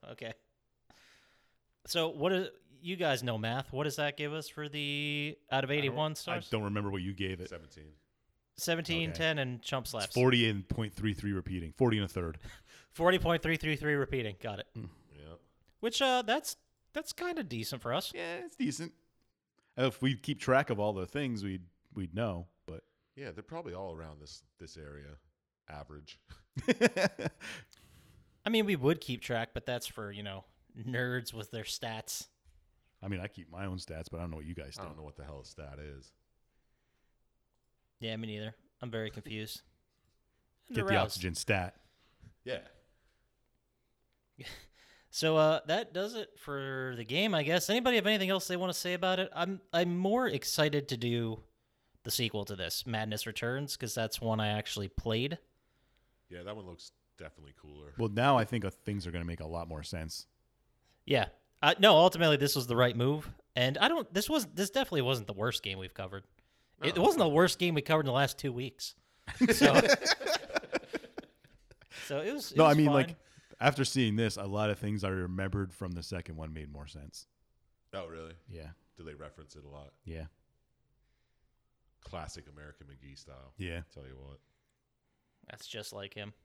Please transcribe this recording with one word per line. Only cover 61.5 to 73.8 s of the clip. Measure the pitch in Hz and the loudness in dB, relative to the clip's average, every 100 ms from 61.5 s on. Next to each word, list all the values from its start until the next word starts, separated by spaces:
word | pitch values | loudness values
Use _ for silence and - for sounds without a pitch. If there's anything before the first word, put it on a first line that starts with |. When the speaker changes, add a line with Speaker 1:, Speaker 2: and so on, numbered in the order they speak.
| _ | _
Speaker 1:
Uh, | 147 170 | 4 8
no, | 202 160 | 10 12
ultimately, | 180 165 165 147 | 10 8 6 6
this | 139 139 | 4 2
was | 123 | 2
the | 120 | 4
right | 123 120 | 6 6
move. | 123 151 - - _ - | 2 0 -4 -14 _ 0
And | 127 139 | 2 4
I | 220 | 4
don't, | 339 214 | 4 0
this | 180 220 | -2 2
was, | 302 190 | 0 0
this | 160 196 | -2 0
definitely | 269 - 160 | 0 0 2
wasn't | 123 127 104 | 2 0 -2
the | |
worst | 98 113 - | -2 0 0
game | 101 95 | -4 -6
we've | 92 | -8
covered. | - 95 98 - _ _ _ _ _ | -8 -10 -10 -14 _ _ _ _ _
It, | 160 | 0
it | 175 | 4
Speaker 3:
No. | |
Speaker 1:
wasn't | 185 339 | 4 6
the | 175 | 6
worst | 147 180 - | 6 6 6
game | 180 156 | 2 2
we | |
covered | - 156 143 | 4 2 4
in | |
the | |
last | 127 139 - | 4 2 0
two | 143 | -4
weeks. | 120 131 - - - _ _ - | -4 -6 -8 -12 -12 _ _ -14
Speaker 2:
<laughs> | - 254 | 2 4
Speaker 1:
So, | - 269 277 233 285 - 415 - 311 - 330 - - - - - - - _ - - _ - - - - | 8 8 8 8 6 4 0 0 -4 -2 -6 -4 -6 -4 -10 -10 -16 -18 _ -20 -20 _ -20 -20 -16 -6
so | 143 | -4
it | 170 | -4
was, | 285 - | -6 -2
it | 135 | 8
Speaker 2:
No, | |
I | 156 | 10
Speaker 1:
was | 147 | 10
Speaker 2:
mean, | 151 | 8
Speaker 1:
fine. | 143 | 8
Speaker 2:
like, | 131 82 _ - _ - | 4 -2 _ -20 _ 2
after | 123 139 | 4 4